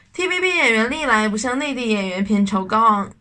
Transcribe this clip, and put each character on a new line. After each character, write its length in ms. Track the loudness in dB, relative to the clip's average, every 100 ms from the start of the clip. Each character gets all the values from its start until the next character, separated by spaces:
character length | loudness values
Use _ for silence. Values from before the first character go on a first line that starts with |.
| _
T 140 | -6 -2
V 140 | 0
B 60 | 0
演 260 | 2 2
员 160 | 2 0
历 160 | -2 0
来 240 | 2 2
不 80 | -2
像 220 | -2 -2
内 160 | -4 -4
地 120 | -2
演 220 | -2 -4
员 140 | -4
片 200 | 0 2
酬 220 | 2 0 0
高 140 | 2
昂， 320 | 4 2 -2 -10